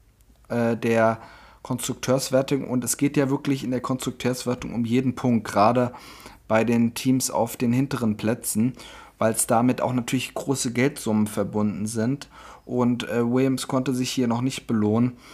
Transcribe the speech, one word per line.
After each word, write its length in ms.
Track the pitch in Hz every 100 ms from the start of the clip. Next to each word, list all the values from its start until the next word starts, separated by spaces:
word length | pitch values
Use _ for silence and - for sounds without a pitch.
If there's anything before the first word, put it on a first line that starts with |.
| _ _ _ _ -
äh, 280 | 120 117 110
der 440 | 113 113 113 113 - - - -
Konstrukteurswertung. 1080 | - 123 - 123 - 135 - 131 135 139 -
Und 160 | 123
es 140 | 120 -
geht 180 | 143 147
ja 140 | 135
wirklich 340 | 139 - 135
in 60 | 123
der 120 | 127
Konstrukteurswertung 920 | - 127 131 - 123 127 123 123 -
um 120 | 110 113
jeden 280 | 123 127
Punkt, 320 | - 127 113 -
gerade 480 | 101 107 123 120 - - - - - -
bei 160 | 110
den 320 | 113 117 117 -
Teams 340 | 135 131 -
auf 280 | 87 117 -
den 160 | 120
hinteren 440 | 123 139 127 113 104
Plätzen, 560 | 110 123 - 107 123 - - - - -
weil's 260 | 110 110 -
damit 360 | 117 127 120
auch 120 | -
natürlich 400 | 127 117 131 -
große 380 | - - 131 123
Geldsummen 560 | 120 139 151 117 107 107
verbunden 580 | - 98 107 104 85 107
sind. 420 | 117 113 139 - - - - -
Und, 440 | 123 120 120 -
äh, 140 | 117
Williams 440 | 120 127 135 127 -
konnte 260 | 131 131
sich 180 | 127 127
hier 160 | - 120
noch 140 | 117
nicht 260 | 131 - -
belohnen. 500 | 113 104 110 123 - -